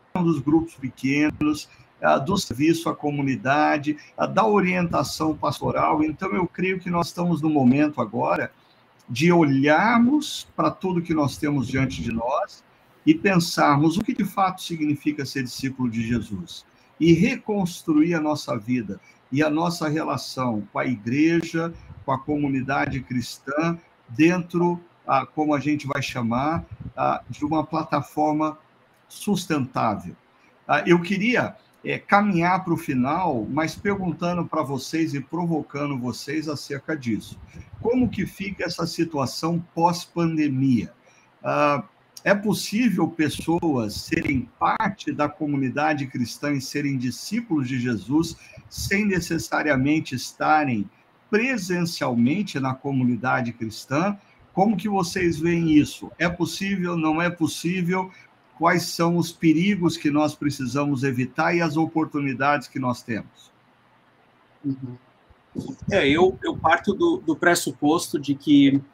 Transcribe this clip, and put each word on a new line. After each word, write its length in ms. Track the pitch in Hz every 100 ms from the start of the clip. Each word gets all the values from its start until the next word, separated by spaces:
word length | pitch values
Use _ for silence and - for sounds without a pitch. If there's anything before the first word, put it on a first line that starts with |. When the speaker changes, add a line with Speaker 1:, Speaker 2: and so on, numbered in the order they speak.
| _
Speaker 1:
dos 260 | 180 170 151
grupos 340 | 135 160 -
pequenos, 960 | - 131 - 131 143 151 139 147 147 - - - _
ah, 160 | 156 151
do 180 | 139 202
serviço 520 | - 120 156 165 -
à 80 | -
comunidade, 1000 | 147 143 139 117 123 147 151 151 143 147 - -
ah, 100 | -
da 180 | 139
orientação 920 | 220 202 185 180 170 156 139 - 156 151
pastoral. 640 | 147 - 127 127 151 160
Então, 280 | 156 143 190
eu 160 | 202 175
creio 340 | - 185 185
que 100 | 175
nós 180 | 175 170
estamos 320 | 175 175 156
no 80 | 156
momento 520 | 151 123 139 151 139
agora 520 | 110 117 143 175 120 - _ _ _ _ -
de 240 | 120 170
olharmos 1120 | 170 151 135 147 156 214 233 240 294 - - -
para 160 | - 156
tudo 320 | - 185 170
que 120 | -
nós 220 | 156 139 -
temos 300 | 147 143 117
diante 360 | 135 131 -
de 100 | 117
nós 500 | 113 117 143 - - _ _ _ _
e 100 | -
pensarmos 840 | 320 196 180 170 - 151 143 160 170
o 60 |
que 120 | 226
de 100 | 233
fato 380 | 202 - 190 175
significa 600 | - 165 151 143 151 147
ser 180 | 135 139
discípulo 480 | 123 - 135 131 123
de 160 | 113 113
Jesus 580 | 120 98 95 85 - - _ _ _
e 140 | 160
reconstruir 1040 | 165 233 240 - 202 170 - - 151 165
a 60 | 170
nossa 360 | 151 147 - 123
vida 440 | 107 127 101 92 - _ _
e 100 | 135
a 80 | 156
nossa 380 | 151 170 170 156
relação 760 | 156 147 139 - - 127 107 101
com 60 | 139
a 80 | 139
igreja, 840 | 113 113 139 160 170 165 165 170 165 - -
com 80 | -
a 60 | 127
comunidade 840 | - 151 143 131 135 143 143 131
cristã, 800 | 127 127 113 - - 147 165 170 - _ -
dentro, 720 | 117 165 180 175 175 175 175 - _ -
ah, 200 | 135 127
como 280 | - 151
a 60 | 143
gente 260 | 139 151 135
vai 160 | 139
chamar, 640 | 120 127 113 120 147 165 - - - -
ah, 260 | 135 139 -
de 160 | -
uma 200 | 147 156
plataforma 920 | 151 160 156 147 - 151 151 151 156 151 _ _ _ _ _
sustentável. 1040 | - - 185 - 151 123 131 120 95 87 - _ _ _ _ -
Ah, 160 | 139 -
eu 140 | 175
queria, 560 | 170 190 220 220 107 - _ _
é, 140 | 143 135
caminhar 680 | - 202 208 170 170 185
pro 120 | 175 156
final, 720 | - 131 127 165 180 123 107
mas 240 | 139 160
perguntando 720 | - 202 190 185 151 175 175 147
pra 160 | 156
vocês 520 | 143 135 - 160 156
e 60 | 139
provocando 800 | - 165 170 156 - 143 147 135
vocês 500 | 123 113 - 156 151
acerca 480 | 139 - 139 - 156
disso. 420 | 120 107 - - - - - -
Como 280 | 220 254 240
que 160 | -
fica 400 | 175 - 196 190
essa 220 | 180 170 170
situação 760 | - 165 143 127 - 160 170 -
pós-pandemia? 1200 | 165 170 170 - 170 170 156 147 131 135 117 87 - _ _ _ _
Ah, 400 | 135 143 147 143 - _ _ -
é 120 | 170
possível 720 | 202 208 - - 214 247 180 160
pessoas 840 | - 147 - - 170 170 127 107
serem 540 | - - 160 - 135 - _
parte 520 | 170 220 214 - 156
da 180 | 135 147
comunidade 800 | - 151 143 131 117 151 147 131
cristã 460 | 139 117 - 147
e 80 | 143
serem 380 | 131 147 143 135
discípulos 680 | 123 - - 220 233 156 123
de 120 | 131
Jesus 580 | 123 107 98 143 165 - - - -
sem 380 | - - 202 214
necessariamente 1080 | 180 170 160 - 151 151 135 135 160 -
estarem 720 | 123 - - 147 156 143 110 101 _ _ _ _
presencialmente 1300 | 214 254 240 180 175 170 - 139 120 120 185 202 139
na 140 | 131
comunidade 800 | 123 143 135 123 120 127 131 120
cristã? 640 | 117 110 - - 139 196 202 _ _ _
Como 240 | - 208 190
que 120 | 214
vocês 500 | 196 180 190 170 147
veem 340 | 165 170 165
isso? 380 | 151 131 - - -
É 100 | 170
possível, 680 | 170 165 - 196 196 175 170
não 260 | 156 156
é 80 | 175
possível? 800 | 175 160 - 170 185 170 185 185 - - _ _ -
Quais 240 | 165 180
são 340 | - - 170 175
os 160 | -
perigos 640 | - 165 156 196 196 170 -
que 140 | 151
nós 240 | 147 151
precisamos 680 | - 147 135 127 139 147 131
evitar 520 | 135 127 127 - 165
e 80 | 175
as 160 | 165 151
oportunidades 880 | 160 160 147 147 143 120 139 147 -
que 100 | -
nós 240 | 127 123
temos? 480 | - 104 - _ - _ _ _ _ _ _ _ _ _ _ _
Speaker 2:
Uhum. 360 | 143 131 127 123 _ _ _ _ _ - - - -
É, 180 | 196 139
eu, 300 | 156 185 185
eu 140 | 165 -
parto 360 | 160 170 -
do, 240 | - 170 160
do 160 | -
pressuposto 840 | 151 175 170 - - 147 170 - 160
de 140 | 139
que 460 | 139 156 143 139 139 -